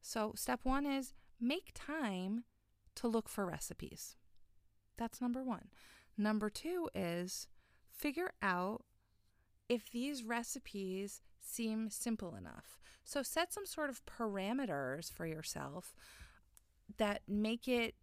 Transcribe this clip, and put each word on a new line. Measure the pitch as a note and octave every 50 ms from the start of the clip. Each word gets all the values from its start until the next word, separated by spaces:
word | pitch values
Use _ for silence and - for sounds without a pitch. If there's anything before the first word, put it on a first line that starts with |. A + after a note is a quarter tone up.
So | - - - A3+ G#3+ G#3+ -
step | - - - B3 A#3+ -
one | C4 C4 C#4 C#4+
is | C#4+ C#4 C4+ C4 - - - - - - -
make | A#3 A#3+ C#4+ F4+ - - -
time | - - - D4 D#4+ D4 A3 G3 F#3 F#3 F#3+ G#3 A#3 A#3+ _ _ _ _ _ _ _ _ - _
to | - - A#3
look | A3+ A3+ A3 -
for | - - G3+
recipes. | F3 E3+ - - - - - - - - - - - - - _ - - - - - - - _ - _ _ _ _ _ -
That's | A#3 A3+ - -
number | B3+ B3 A#3+ C4 C4
one. | B3+ A3+ F3 - F#3+ - - - - - - - - - -
Number | G#3 G#3+ G#3+ G#3+ G3+ G#3+
two | G#3 - - D#4+ F4+ F4+ E4 - -
is | - F#3+ E3+ E3+ F3 F3+ F#3 - - - - - - - _ - - _ -
figure | - - - D4 C4+ E4 F4+ F#4 - _
out | - G3 F3+ F3 F3+ F#3+ G#3+ - - _ _ _ _ _ _ _ _ _ _ _ _ _ _ _ _ _
if | A#3 A#3 - -
these | - A#3 B3 C#4 D4 C4+ A#3
recipes | A3 A#3+ A#3 A#3+ - - C#4 - - - G3+ G3 F#3+ F#3 F#3+ G3 G3+ - - - - - -
seem | - - - - A#3 A3 A3 A3 A3+ A3
simple | G3+ - - A#3+ A3+ G#3+ G#3+ F3 -
enough. | G2+ F2+ D#2 A#1 - - - - - - - - - _
So | - - C#4+ C4
set | - - D#4+ E4+ F4
some | - - G4+
sort | - - - D4+ C#4
of | B3+ - -
parameters | - - - A#3 G#3+ G3+ G3 F#3+ G3 A#3 C4+ C#4 G#3+ D#3+ C#3 C#3 B2+ C3 D3+ E3+ -
for | - - E3+
yourself | E3 D#3+ D#3+ D#3+ - - D3 C#3+ C3+ C#3+ F3 F3+ - - - - - - - - - - - - - - - _ _ _ _ _ _ G#3 -
that | A3 G#3 G3+ G#3 - -
make | G#3 G#3 G#3+ G#3+ A3+ A#3 - -
it | B3+ A#3+ A#3 A3+ - _